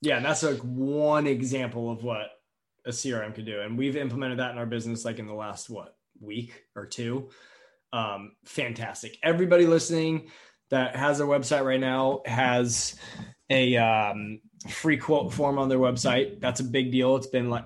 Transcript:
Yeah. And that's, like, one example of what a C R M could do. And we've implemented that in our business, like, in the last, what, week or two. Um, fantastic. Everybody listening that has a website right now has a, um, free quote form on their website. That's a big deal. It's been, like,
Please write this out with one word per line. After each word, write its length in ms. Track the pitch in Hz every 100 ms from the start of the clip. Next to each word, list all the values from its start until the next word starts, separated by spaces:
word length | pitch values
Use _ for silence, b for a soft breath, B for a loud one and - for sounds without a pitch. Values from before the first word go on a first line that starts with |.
Yeah. 160 | 147 127
And 60 |
that's, 180 | 139 151
like, 180 | 156 131
one 640 | 123 127 135 147 151 151 147
example 640 | 127 127 131 123 117 117
of 140 | 113
what 260 | 120 107 107 - _ _ _ _ 123
a 60 |
C 200 | 120 135
R 100 | 117
M 100 | 107
could 140 | 107 110
do. 140 | 104
And 160 | 104 117
we've 200 | 139 143
implemented 420 | 139 120 131 123
that 140 | 123
in 60 | 120
our 80 | 117
business, 380 | 117 113 113
like, 140 | 117 113
in 80 | 107
the 80 |
last, 340 | 107 107 101 -
what, 280 | 104 85 _ _ -
week 420 | 107 110 117 - _ 104
or 100 | 101
two. 440 | - 117 127 131 B B B B B _
Um, 400 | 120 107 98 104 _
fantastic. 760 | - - 123 110 113 110 110 -
Everybody 440 | 165 170 180 175 170
listening 640 | 165 165 165 160 160 160 B B B -
that 240 | 135 127
has 260 | 127 143 143
a 40 |
website 400 | 143 143 120 143
right 160 | 135 131
now 420 | 131 131 131 139 -
has 720 | 120 127 123 123 117 - B B B B B -
a, 260 | 135 127 120
um, 640 | 113 110 104 101 104 107 - - -
free 280 | - 160 139
quote 360 | - 151 98
form 260 | - 143 139
on 100 | 135
their 100 | 131
website. 600 | 127 123 131 123 139 -
That's 200 | 127 120
a 40 |
big 260 | 127 135 127
deal. 260 | 127 127 127
It's 120 | -
been, 200 | 127 123
like, 160 | 117